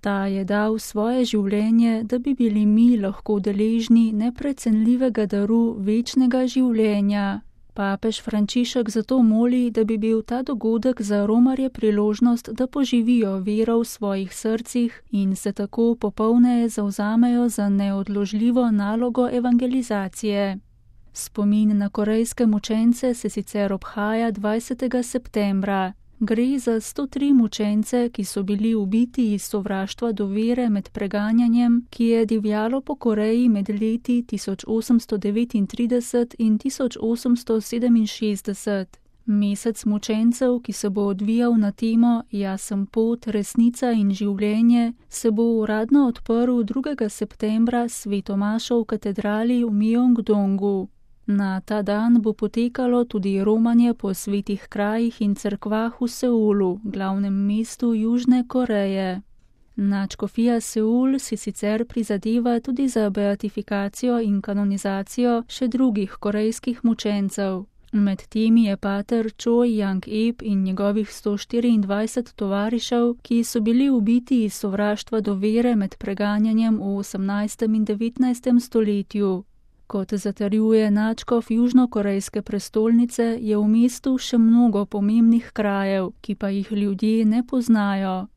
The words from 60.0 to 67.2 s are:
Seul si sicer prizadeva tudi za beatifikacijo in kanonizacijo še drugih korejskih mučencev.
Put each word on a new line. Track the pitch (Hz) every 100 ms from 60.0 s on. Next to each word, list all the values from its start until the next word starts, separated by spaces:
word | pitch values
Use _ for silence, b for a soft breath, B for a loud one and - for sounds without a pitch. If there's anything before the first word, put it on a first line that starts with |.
| 196 - 202 - 233 233
Seul | - - 220 233 262 269
si | - 214
sicer | - 196 208 214 233
prizadeva | - 220 202 220 233 240 233
tudi | 233 254 277
za | 240 214
beatifikacijo | 196 202 202 214 - 202 202 202 - 247 240
in | 220 202
kanonizacijo | 190 202 202 196 196 196 196 - 240 233 233
še | - 254
drugih | 240 262 214 196 -
korejskih | 208 208 214 226 - 240
mučencev. | 233 220 214 208